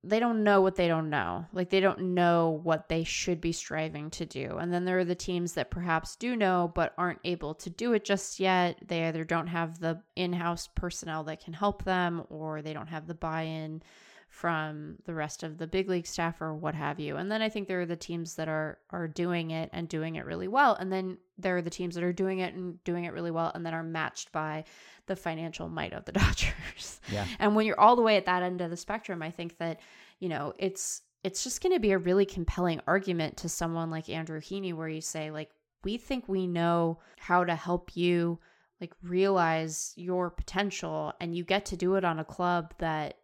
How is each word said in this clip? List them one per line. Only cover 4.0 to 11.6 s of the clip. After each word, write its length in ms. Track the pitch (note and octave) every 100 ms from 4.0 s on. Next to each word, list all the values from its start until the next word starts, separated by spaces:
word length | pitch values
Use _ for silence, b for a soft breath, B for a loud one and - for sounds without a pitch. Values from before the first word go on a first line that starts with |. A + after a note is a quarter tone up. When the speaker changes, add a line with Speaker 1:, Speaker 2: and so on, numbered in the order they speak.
| D3+
Speaker 1:
to 160 | - E3
do. 320 | C3 C3 -
And 160 | E3+
then 100 | F3
there 140 | F3+ F#3
are 80 | F3
the 80 |
teams 400 | F3 - F3+ F3
that 160 | - D#3
perhaps 460 | E3+ F3 D#3+ - -
do 200 | A#3+ A#3+
know, 360 | G3 F3+ E3+
but 220 | E3+ E3 -
aren't 220 | F3+ -
able 300 | - F3 D3
to 160 | D#3 F#3
do 240 | E3+ A#3+
it 100 | A3
just 360 | G#3 G3 - -
yet. 400 | F#3 F#3 F3 -
They 220 | - E3+ E3
either 160 | D#3+
don't 220 | D#3+ E3 E3+
have 340 | E3+ E3 E3
the 220 | E3 E3 _ -
in-house 520 | F3+ F3 E3+ E3+ -
personnel 500 | - F3+ - E3+ D#3 D#3
that 180 | D#3
can 100 | -
help 300 | E3